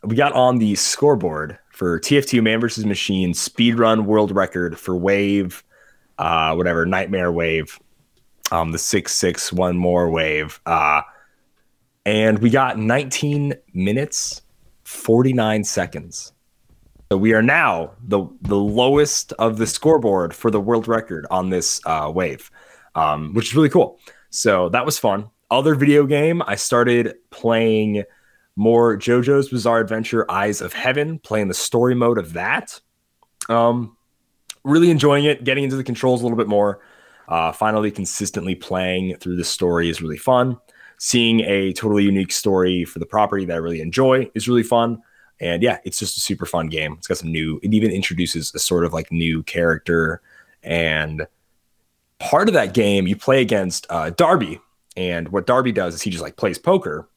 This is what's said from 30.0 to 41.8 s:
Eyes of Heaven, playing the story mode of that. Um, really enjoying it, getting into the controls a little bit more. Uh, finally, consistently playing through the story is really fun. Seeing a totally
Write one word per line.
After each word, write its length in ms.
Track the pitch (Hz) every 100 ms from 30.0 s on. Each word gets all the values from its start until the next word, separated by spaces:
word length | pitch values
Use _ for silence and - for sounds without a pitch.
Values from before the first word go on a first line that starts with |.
| 113 113 -
Eyes 300 | 95 104 101
of 120 | 87
Heaven, 460 | - 127 139 156 160
playing 280 | - 107 98
the 60 |
story 400 | 87 - 120 123
mode 240 | 123 120 110
of 160 | 82
that. 460 | 85 101 165 - - _ _ _ _ _ - -
Um, 460 | 117 117 120 113 _ _ _ _ _ - -
really 260 | 139 156 175
enjoying 360 | 156 147 143 147
it, 180 | 143
getting 200 | 120 135
into 120 | 139 135
the 80 |
controls 380 | 127 117 131 123
a 40 | 120
little 120 | 113
bit 100 | 104
more. 320 | 104 101 101 _ _ _ _ -
Uh, 240 | 85 82
finally, 400 | - 107 107 107
consistently 640 | 101 90 - 101 - 87 92
playing 640 | - 92 92 92 92 87
through 180 | 90 87
the 80 |
story 460 | 82 - 87 85 85
is 120 | 80
really 160 | 80 73
fun. 400 | - 127 127 120 _ _ - -
Seeing 440 | - 120 117 113
a 300 | 98 98 95
totally 300 | 90